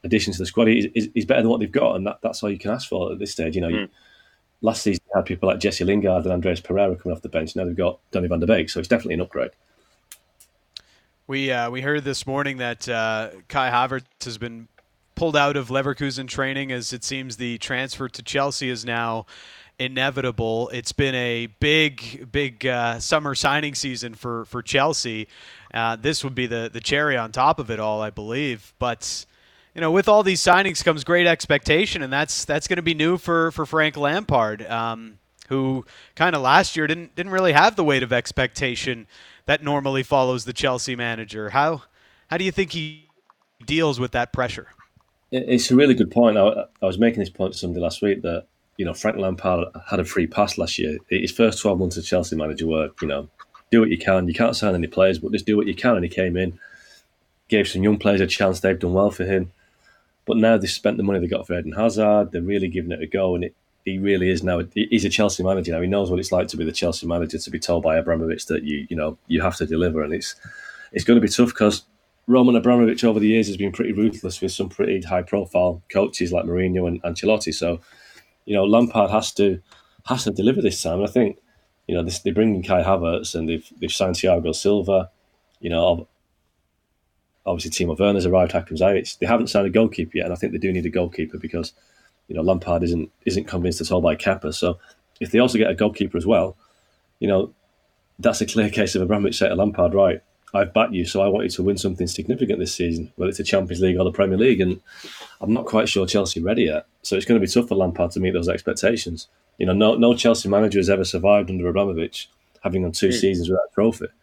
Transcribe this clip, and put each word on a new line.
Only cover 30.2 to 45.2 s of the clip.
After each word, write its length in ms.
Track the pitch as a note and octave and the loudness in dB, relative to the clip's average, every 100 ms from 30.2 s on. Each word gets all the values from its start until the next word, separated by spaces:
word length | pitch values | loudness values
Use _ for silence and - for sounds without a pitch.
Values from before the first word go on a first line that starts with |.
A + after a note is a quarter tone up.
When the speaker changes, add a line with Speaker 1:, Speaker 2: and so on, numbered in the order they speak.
Speaker 3:
these 180 | F#3+ F3 | 4 2
signings 440 | - F3+ G3 D#3+ | 4 4 4 0
comes 180 | F3+ D#3 | 0 0
great 240 | C#3 F3 F3 | 0 2 4
expectation, 760 | E3 - C#3+ - D#3 - F3 | 2 0 0 2 2 2 -4
and 100 | C3+ | -4
that's, 320 | C#3 D3+ - | -2 -2 -6
that's 240 | - D3+ - | -4 -4 -2
gonna 140 | F3 | -2
be 120 | E3+ | -2
new 220 | D#3+ D#3+ F3+ | 0 0 -2
for, 340 | - E3 E3 | 0 0 0
for 160 | D3+ D3+ | -4 -4
Frank 300 | D#3+ D3+ D3+ | 0 0 0
Lampard, 680 | C#3+ F3 G#3+ C3+ A2 G#2+ G#2+ | -2 -2 0 0 0 -4 -8
um, 520 | A#2 A#2 A2+ A2+ G#2 _ _ - | -6 -4 -8 -14 -20 _ _ -6
who 360 | C3+ C3+ C3 - - - | -2 -2 -4 -8 -20 -20
kinda 240 | - E3+ D#3 | -2 0 2
last 380 | B2+ D#3 F#3+ E3 | 4 4 4 -2
year 100 | D3+ | -2
didn't, 300 | E3 E3+ - | -4 -6 -12
didn't 160 | F#3 | -4
really 200 | F#3+ F#3 | 2 4
have 220 | D3 G3+ | 6 4
the 80 | G#3 | 4
weight 200 | D#3 C3+ | 2 2
of 100 | B2 | 2
expectation 920 | B2 - - B2+ - C3+ A#2+ C3 A#2 G#2 - - - - | -2 -2 -4 -4 -2 -4 -4 -6 -6 -10 -20 -20 -14 -2
that 180 | D3 | -2
normally 400 | D3+ C#3+ C#3 C3+ | 0 -2 -2 -4
follows 400 | B2+ C#3+ B2+ B2+ | 0 2 2 -2
the 80 | A2+ | -6
Chelsea 420 | A2+ C#3 B2+ - | -4 -2 -2 -6
manager. 560 | B2 A#2+ A2+ G#2+ G#2+ G#2+ | -6 -6 -6 -10 -10 -2
How, 320 | B2+ D3+ D#3 - _ _ _ _ | 0 0 -2 -10 _ _ _ _
how 80 | E3+ | -2
do 80 | |
you 80 | F#3+ | -2
think 180 | F3 F#3 | -2 -4
he 380 | E3+ D#3 D#3 D3+ _ _ _ _ _ A#2 | -4 -8 -10 _ _ _ _ _ _ -2
deals 320 | D#3 D#3+ B2 | 2 2 0
with 140 | B2+ | -2
that 200 | B2 A#2+ | -2 -2
pressure? 360 | - B2 - - _ _ _ _ _ | -2 -4 -6 -16 _ _ _ _ _